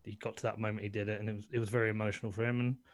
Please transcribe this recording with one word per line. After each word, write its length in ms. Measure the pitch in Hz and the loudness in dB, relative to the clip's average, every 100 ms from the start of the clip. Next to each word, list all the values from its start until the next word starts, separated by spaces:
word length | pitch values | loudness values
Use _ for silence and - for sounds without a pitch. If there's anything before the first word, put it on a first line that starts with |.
he 120 | 110 107 | -12 -6
got 200 | 117 - | -6 -2
to 60 | |
that 140 | 117 104 | -2 0
moment, 240 | 110 107 | 0 0
he 60 | 101 | -2
did 200 | 104 104 | -2 -2
it, 120 | 104 | -2
and 80 | 107 | -2
it 80 | 107 | -4
was, 80 | 104 | -2
it 60 | 120 | -2
was 100 | 110 | 2
very 220 | 120 110 | 4 4
emotional 400 | 107 107 - 110 | 2 0 0 -4
for 120 | 95 | 0
him. 160 | 117 123 | 2 4
And, 160 | 123 127 - | 2 0 -6